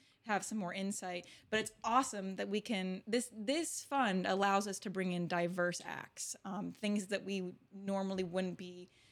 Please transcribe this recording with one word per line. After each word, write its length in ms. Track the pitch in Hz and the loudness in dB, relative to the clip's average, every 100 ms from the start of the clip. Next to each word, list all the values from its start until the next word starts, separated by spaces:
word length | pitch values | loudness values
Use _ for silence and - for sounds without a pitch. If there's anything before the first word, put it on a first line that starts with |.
| _ _ - | _ _ 0
have 180 | 202 190 | 0 2
some 120 | 220 | -2
more 160 | 175 | -2
insight, 520 | 196 190 202 196 180 180 - - | -2 -2 -2 -4 -6 -8 -18 0
but 100 | 214 | 0
it's 140 | 220 - | 0 -4
awesome 540 | 226 240 269 208 190 190 | 4 4 4 -2 -4 -4
that 100 | 202 | 0
we 140 | 208 | -2
can, 420 | - 202 185 185 - | 0 0 0 -2 0
this, 220 | 233 - 214 | 0 0 -4
this 440 | 208 302 330 - - | 0 0 0 -6 -2
fund 360 | 277 240 185 180 | 2 4 4 4
allows 440 | 190 196 196 202 | 4 6 4 2
us 100 | 190 | -4
to 100 | 208 | -6
bring 220 | 185 185 | -2 0
in 160 | 175 170 | 0 2
diverse 540 | 175 175 185 175 175 - | 2 2 2 0 0 -6
acts, 520 | - - - - - 196 | -8 -10 -10 -10 -8 -6
um, 260 | 180 175 175 | -4 -6 -4
things 280 | 208 208 190 | 0 0 0
that 180 | 202 185 | -4 -2
we 260 | 196 180 - _ | -2 -4 -8 _
normally 500 | 196 196 196 196 190 | -10 -2 0 0 0
wouldn't 340 | 185 180 185 175 | 0 0 -2 -4
be, 300 | 180 180 180 _ - | -10 -12 -16 _ -20